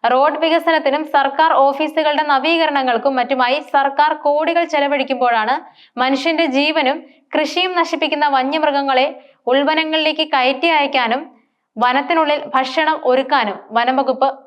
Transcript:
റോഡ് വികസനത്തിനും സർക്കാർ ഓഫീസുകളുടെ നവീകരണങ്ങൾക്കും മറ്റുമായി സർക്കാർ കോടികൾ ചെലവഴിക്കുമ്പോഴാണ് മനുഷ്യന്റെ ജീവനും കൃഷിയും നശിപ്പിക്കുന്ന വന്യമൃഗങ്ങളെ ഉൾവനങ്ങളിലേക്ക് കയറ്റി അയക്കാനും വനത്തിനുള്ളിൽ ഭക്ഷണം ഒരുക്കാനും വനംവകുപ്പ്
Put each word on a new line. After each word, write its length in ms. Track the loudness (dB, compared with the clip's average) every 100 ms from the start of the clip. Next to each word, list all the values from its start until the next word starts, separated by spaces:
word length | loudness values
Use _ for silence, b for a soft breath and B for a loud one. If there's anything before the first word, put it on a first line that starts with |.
| 2
റോഡ് 280 | 2 2 2
വികസനത്തിനും 600 | 0 2 2 0 0 -2 0
സർക്കാർ 360 | 0 0 2 2 4
ഓഫീസുകളുടെ 600 | 2 2 -2 0 0 0 2
നവീകരണങ്ങൾക്കും 840 | 0 2 0 2 0 0 0 0 -2
മറ്റുമായി 400 | -2 0 0 0 0
സർക്കാർ 360 | 0 0 2 0 2
കോടികൾ 400 | 0 0 0 0 0
ചെലവഴിക്കുമ്പോഴാണ് 800 | 0 0 -2 -2 0 2 2 0 -2 B B B -4
മനുഷ്യന്റെ 440 | -2 0 0 0 0 2
ജീവനും 420 | 0 0 0 -2 B B _
കൃഷിയും 380 | -4 -2 -2 -2 -2
നശിപ്പിക്കുന്ന 460 | -2 -2 -2 0 0 0
വന്യമൃഗങ്ങളെ 680 | 0 0 0 0 0 0 0 -4 B B -2
ഉൾവനങ്ങളിലേക്ക് 760 | 0 2 0 0 -2 -2 -2 -2
കയറ്റി 360 | 0 0 0 0 0
അയക്കാനും 460 | 0 -2 -2 -4 -6 b b b b -2
വനത്തിനുള്ളിൽ 560 | 0 0 0 0 0 -2 -2
ഭക്ഷണം 420 | -4 -2 -2 -2 -2 0
ഒരുക്കാനും 460 | 0 0 0 -2 -6 -4 -2
വനംവകുപ്പ് 500 | 0 0 -2 0 -2 -2